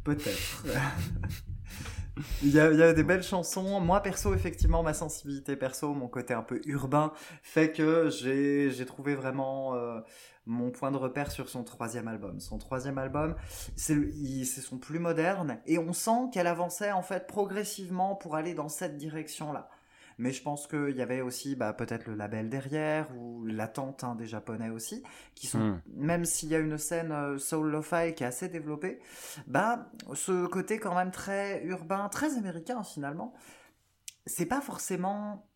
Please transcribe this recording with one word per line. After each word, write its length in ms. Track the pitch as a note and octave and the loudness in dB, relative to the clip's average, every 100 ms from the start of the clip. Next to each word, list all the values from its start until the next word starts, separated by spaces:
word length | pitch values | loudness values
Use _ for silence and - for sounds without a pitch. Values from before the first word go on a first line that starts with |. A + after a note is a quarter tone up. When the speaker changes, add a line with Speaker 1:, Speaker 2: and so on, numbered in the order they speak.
Speaker 1:
peut-être. 600 | D3+ D3 A2+ G2+ - - C#3+ | 0 -2 0 -2 -4 -6 -2
<laughs> 60 | B2 C#3 - - - - - - - - - - - - - D3+ - | 0 0 -2 -2 -2 -2 -6 -6 -10 -8 -10 -8 -8 -8 -8 -4 2
Il 80 | C#3+ | 8
y 80 | D3 | 10
a, 120 | D#3 | 10
il 60 | D#3 | 12
y 60 | |
a 100 | E3 | 10
des 80 | D#3 | 10
belles 200 | D3+ F3+ | 6 4
chansons. 560 | F3+ F#3+ E3 - F#3+ G3 | 4 -2 0 -2 0 2
Moi, 200 | E3+ F#3 | 6 4
perso, 320 | G3 F3+ G#3 F#3 | 4 0 2 2
effectivement, 480 | F3+ - - E3 | 0 4 4 6
ma 100 | E3 | 4
sensibilité 640 | D3+ D#3 - C#3+ C#3 C#3 C#3 | 0 -4 -6 -6 -6 -4 -2
perso, 400 | C3 - D3+ C#3+ | -2 -2 -2 -2
mon 120 | B2 | -4
côté 280 | B2+ A#2+ A#2+ | -6 -2 -2
un 80 | |
peu 180 | A2+ A#2+ - | -2 -6 -2
urbain, 460 | C#3 C3+ D3 D#3 - - D#3 | -2 4 4 4 0 -16 -18
fait 300 | - - D#3+ | 0 4 4
que 400 | D#3 D#3 E3 D#3+ | 6 6 6 6
j'ai, 580 | D3 B2 C3+ C#3+ C#3+ C#3+ | 2 0 4 4 6 4
j'ai 160 | B2 B2+ | 2 -6
trouvé 300 | - C#3 C#3 | -4 -2 0
vraiment, 580 | C3 C3 C3+ C3+ C3+ | 0 -2 -2 -2 -2
euh, 260 | B2+ A#2+ A#2 A2 - - - - | -2 -2 -6 -10 -18 -20 -18 -4
mon 240 | A#2 B2 | -2 0
point 220 | B2 C3+ | 0 -2
de 60 | C#3 | 0
repère 340 | C3 C3+ C#3+ | 0 -2 -4
sur 180 | - C3+ | -4 -6
son 140 | C3 | -6
troisième 440 | A#2 - A#2 A#2+ A2+ | -8 -6 -6 -4 -4
album. 320 | A2 G2+ G2+ | -6 -6 -10
Son 200 | - A2 | -8 -10
troisième 400 | - C3 C3 C3+ | -4 -4 -2 -2
album, 340 | C3 C#3 D#3+ E3+ - - - - | -2 0 0 -2 -8 -10 -10 -6
c'est 200 | - D3+ | 2 4
le, 180 | D3 | 2
il, 320 | D3+ C#3 C3 B2+ | -2 -4 -2 -2
c'est 160 | - | -4
son 160 | - B2+ | -8 -10
plus 220 | - D#3 | -6 -2
moderne, 580 | E3+ D#3+ D#3+ F#3+ D#3+ A2+ - | 0 4 4 2 0 -4 0
et 140 | E3 | 2
on 120 | E3 | 2
sent 380 | F3 - A3+ B3+ | -2 2 2 2
qu'elle 160 | G3 F3 | 2 2
avançait, 440 | E3+ F3 - G#3 | 2 0 0 0
en 100 | F#3+ | 0
fait, 240 | F3 F#3 F#3 | 0 -4 -4
progressivement 880 | G3 G3 F#3+ G3+ - F#3 F3+ F#3+ | -2 0 0 -4 -6 -4 0 0
pour 220 | G3 F3 D#3 | 0 -2 -2
aller 180 | D#3 | -2
dans 160 | D#3+ D3+ | -4 -4
cette 260 | - F3+ D3 | -4 -4 -4
direction-là. 760 | D3+ D#3 D3+ - D3+ C#3+ - - _ - - - | -6 -6 -8 -8 -6 -6 -8 -20 _ -20 -20 -4
Mais 120 | B2 | -2
je 120 | C3+ | -2
pense 240 | - C#3+ - | -4 -6 -4
qu'il 280 | D3+ C#3+ C3 | -2 0 0
y 60 | |
avait 200 | A#2 B2+ | 0 0
aussi, 340 | B2+ B2 C#3 C3+ | -2 -4 -4 0
bah, 180 | A2 | 0
peut-être 320 | G#2+ A#2 A2+ A2+ | 0 -4 -4 -6
le 80 | |
label 340 | G#2+ G#2 A2 A2 | -6 -4 -4 -2
derrière, 600 | C3+ C3 D3+ D#3 D#3 D3+ B2+ | -2 -2 -2 0 0 -2 -8
ou 260 | A#2+ A#2 A2 | -12 -8 -6
l'attente, 560 | A2 A2+ - C3+ C3+ | -2 -4 -4 -6 -6
hein, 100 | B2+ | -6
des 140 | A#2 A2+ | -6 -6
Japonais 420 | A2 G#2 A2+ A2+ | -8 -6 -6 -6
aussi, 320 | A2+ A2 A3+ - - - | -6 -8 -10 -12 -20 -20
qui 140 | - - | -12 -4
sont, 100 | A2+ | 0
Speaker 2:
Hmm. 240 | A2 F#2 - - | 2 0 -6 -4
Speaker 1:
même 280 | D3 F3 E3+ | 0 2 0
s'il 240 | - D#3 | -2 0
y 60 | D#3+ | 2
a 40 | |
une 180 | D#3 D3+ | 2 0
scène, 340 | - E3+ E3 | -2 -2 -2
euh, 280 | D3+ C#3+ C#3 | -2 -2 -2
soul 320 | - D#3+ D#3 | -2 0 2
lo-fi 420 | D3+ D3+ F3 E3 | 0 2 2 2
qui 100 | D#3+ | 0
est 40 | B2 | -4
assez 200 | B2+ F#3 | -4 -6
développée, 520 | E3+ D3+ D3 F3+ B3 - - - - B2+ | -6 -6 -4 -4 -6 -14 -16 -14 -14 0
bah, 420 | C3 G#3 A#3+ A3+ - - | 2 4 2 -4 -16 -10
ce 320 | C#3+ - F#3 F3 | -6 0 0 2
côté 320 | F#3+ F#3 A3 | -2 -2 -2
quand 160 | G#3+ | 0
même 160 | F3+ F#3 | 0 0
très 540 | F3+ - G3 G3+ G3 | -2 -4 -2 -2 -4
urbain, 460 | D#3+ F#3 E3 G3 G3+ | -4 -6 -2 -2 -2
très 280 | - D4+ C4 | 0 0 0
américain 460 | G3 E3+ E3 B3 | -4 -6 -4 -6
finalement, 500 | G3 - C#3 D#3 A3+ - - - - _ _ _ - - - | -4 -6 -4 -4 -8 -10 -20 -20 -20 _ _ _ -18 -16 -10
c'est 180 | - E3+ | -4 0
pas 160 | C4+ | 0
forcément 840 | C4+ F#3+ - F3+ F3+ G#3 G#3 G#3 - | -2 -6 -4 -2 0 -2 -6 -10 -14